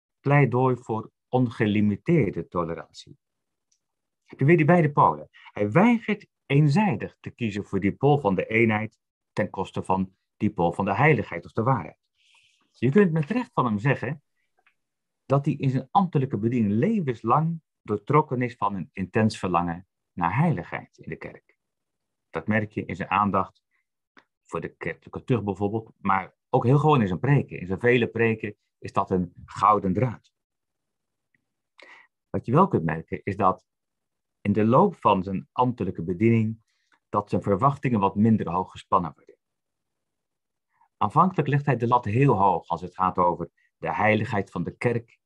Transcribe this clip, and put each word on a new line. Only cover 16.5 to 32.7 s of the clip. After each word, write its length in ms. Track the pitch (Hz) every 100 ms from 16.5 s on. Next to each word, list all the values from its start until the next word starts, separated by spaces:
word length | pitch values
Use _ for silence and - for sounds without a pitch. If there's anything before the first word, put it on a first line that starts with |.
| 123 104
levenslang 880 | 104 170 226 143 113 110 135 160 165 _ _
doortrokken 600 | - 104 - 139 156 123
is 140 | 123 -
van 200 | 101 98
een 140 | 73
intens 460 | - 90 113 107 -
verlangen 480 | 95 87 87 85 - _ _
naar 240 | - 87 104
heiligheid 600 | 170 98 - - - _
in 120 | -
de 60 | 82
kerk. 420 | - - _ _ _ _ _ _ _ _ _
Dat 180 | 82 80
merk 240 | 110 104
je 140 | - -
in 100 | 90
zijn 140 | 95
aandacht 520 | 92 104 95 92 _ _ _ _ _ _ - _ _
voor 180 | _ 85
de 140 | 80 -
kerkelijke 480 | 87 80 - 92
tucht 200 | - 123
bijvoorbeeld, 480 | 101 92 101 110 - _
maar 380 | 101 95 90 _ _
ook 160 | 123 117
heel 120 | 143
gewoon 240 | 151 147
in 60 | 101
zijn 120 | 90
preken. 400 | - 143 139 -
In 80 | 90
zijn 120 | 92
vele 280 | 120 123 113
preken 480 | 110 113 113 104 - _ _
is 160 | -
dat 180 | - 98
een 220 | 95 90 - -
gouden 480 | - 101 104 95
draad. 380 | 92 123 - _ _ _ _ _ _ _ _ _ _ _ _ _ _ _ _ - - _ _ _
Wat 160 | 98 -
je 60 |
wel 160 | 135
kunt 160 | 190